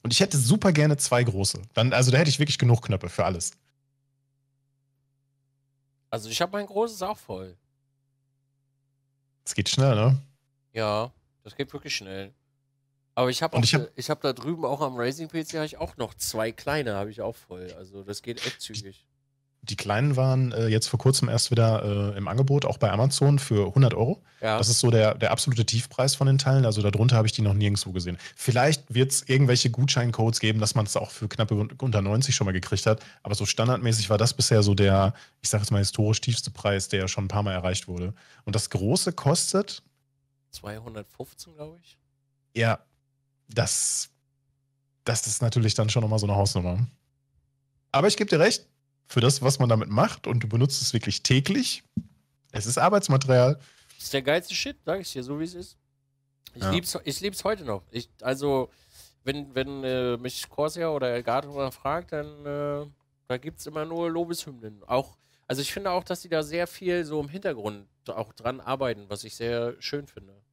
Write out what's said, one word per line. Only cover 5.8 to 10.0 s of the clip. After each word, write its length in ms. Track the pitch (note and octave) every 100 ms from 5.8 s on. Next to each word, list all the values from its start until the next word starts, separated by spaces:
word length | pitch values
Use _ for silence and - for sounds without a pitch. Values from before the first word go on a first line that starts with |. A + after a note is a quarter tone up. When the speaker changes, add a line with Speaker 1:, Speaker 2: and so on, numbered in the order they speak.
| _ _ _
Speaker 2:
Also 200 | A2+ G#2+
ich 120 | A2+
hab 120 | F3
mein 120 | G3+ G3
großes 360 | G3 A#3 G#3
auch 160 | F#3 G#3
voll. 400 | - F#2+ F#2+ F2+ _ _ _ _ _ _ _ _ _ _ _ _ _ _ _ _ _ _
Speaker 1:
Das 100 | -
geht 140 | - G2+
schnell, 280 | - C3+
ne? 220 | G#2+